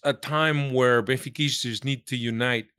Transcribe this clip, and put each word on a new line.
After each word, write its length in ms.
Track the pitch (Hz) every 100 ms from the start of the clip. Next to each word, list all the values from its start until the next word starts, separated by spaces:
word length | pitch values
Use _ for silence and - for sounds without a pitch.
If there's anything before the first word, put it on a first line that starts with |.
a 100 | 143
time 600 | 135 - 151 156 147 139
where 300 | 127 123 120
Benfiquistas 800 | 104 131 - 117 147 - 123 110
need 240 | 135 131 -
to 80 | 127
unite 520 | 117 113 123 120 110